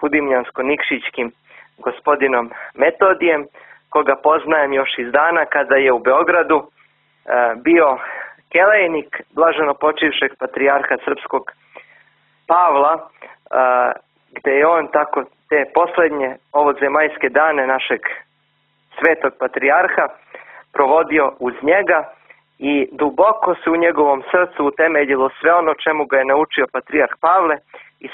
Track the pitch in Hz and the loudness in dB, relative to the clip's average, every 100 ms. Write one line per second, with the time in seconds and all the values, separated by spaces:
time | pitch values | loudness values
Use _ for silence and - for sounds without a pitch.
0 | 147 151 143 131 120 - 131 147 - 135 | -2 -2 0 -2 -2 -6 -4 -2 -4 -6
1 | - - 117 - _ - - _ - 123 | -6 -8 -8 -10 _ -20 -20 _ -8 -4
2 | - 143 139 123 117 - - - 147 165 | -2 2 2 0 -2 -10 -18 -2 -2 2
3 | 196 185 170 156 143 - - - _ 151 | 2 2 0 0 -4 -18 -20 -20 _ -2
4 | 147 135 147 156 143 160 139 139 131 - | 0 0 2 0 0 0 0 0 -2 -4
5 | 120 131 160 170 151 147 135 139 135 120 | -2 0 2 0 0 -2 2 2 4 2
6 | 123 135 175 175 160 156 - _ _ _ | 2 2 2 0 2 0 -2 _ _ _
7 | _ _ - 123 120 113 135 170 151 127 | _ _ -4 0 0 -2 2 4 4 0
8 | - - - - _ 170 196 214 180 160 | -6 -14 -16 -20 _ 2 4 4 2 -2
9 | 147 - - - 165 147 151 139 151 151 | -6 -14 -12 0 0 2 -2 0 -2 0
10 | 156 - 139 - 131 - 139 139 139 220 | -2 -2 -4 -4 -8 -2 0 0 0 -4
11 | - 143 - 135 - - _ - - _ | -4 -8 -4 -6 -6 -18 _ -20 -20 _
12 | _ _ _ _ - 170 180 143 143 160 | _ _ _ _ 0 2 4 4 2 0
13 | - _ - - _ - 127 127 123 - | -6 _ -20 -20 _ 0 2 2 0 -2
14 | _ _ _ - - 139 151 165 147 151 | _ _ _ -6 -2 2 4 2 0 -2
15 | 147 - 127 _ _ 151 135 156 175 180 | 0 -4 -6 _ _ -2 0 0 0 2
16 | 165 147 131 131 _ 143 147 139 143 143 | 0 0 -6 -8 _ 0 0 0 0 0
17 | 156 151 131 123 156 147 131 131 - 117 | -2 -2 -2 2 2 0 0 -2 -2 -4
18 | - - - _ _ _ _ _ _ - | -6 -10 -18 _ _ _ _ _ _ -8
19 | 156 160 143 - 127 131 135 156 185 - | -4 -2 -4 -6 -8 -4 0 0 0 -2
20 | 147 - _ - - - - - 139 156 | -4 -8 _ -20 -20 -20 -12 -2 2 2
21 | 160 156 135 - 123 120 139 185 170 170 | 2 0 -2 -4 -8 -6 -2 0 0 -2
22 | - - _ - _ _ 135 143 131 139 | -2 -16 _ -20 _ _ -4 -2 -4 -4
23 | 147 131 196 220 180 170 - 165 170 151 | -4 2 2 2 -2 -2 -2 0 0 2
24 | 147 139 127 180 180 - 147 139 160 156 | 0 0 -2 -2 -2 -2 -4 0 0 2
25 | 143 135 131 - 160 175 160 147 - 151 | 0 0 -2 0 2 2 2 -2 -2 -2
26 | 143 135 131 139 - - 131 127 - 151 | 0 0 2 2 0 -2 -4 -4 -4 -2
27 | 127 - 165 185 170 147 _ - - _ | -2 0 2 2 2 -2 _ -20 -20 _
28 | 131 | -10